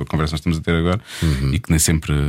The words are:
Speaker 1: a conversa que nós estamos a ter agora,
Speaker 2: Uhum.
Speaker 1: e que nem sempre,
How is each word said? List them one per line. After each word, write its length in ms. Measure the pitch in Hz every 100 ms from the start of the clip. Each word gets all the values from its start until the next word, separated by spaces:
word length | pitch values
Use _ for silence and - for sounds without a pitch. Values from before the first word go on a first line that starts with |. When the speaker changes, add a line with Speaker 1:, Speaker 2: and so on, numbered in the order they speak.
Speaker 1:
a 40 |
conversa 320 | 78 78 76 78
que 120 | 90
nós 80 | 80
estamos 20 |
a 20 |
ter 140 | 78
agora, 260 | 82 85 101 - -
Speaker 2:
Uhum. 320 | 82 67 67
Speaker 1:
e 40 | 67
que 100 | -
nem 80 | 80
sempre, 340 | - 78 - 73